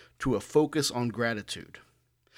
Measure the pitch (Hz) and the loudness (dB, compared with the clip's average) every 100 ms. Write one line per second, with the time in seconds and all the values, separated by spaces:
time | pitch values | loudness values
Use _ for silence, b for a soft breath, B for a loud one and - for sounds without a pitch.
0 | B _ 135 104 - 147 147 151 139 120 | B _ 0 0 4 4 4 2 0 -2
1 | 120 107 117 107 95 87 - - - _ | -2 -2 -2 -2 -6 -12 -12 -20 -20 _
2 | _ _ _ | _ _ _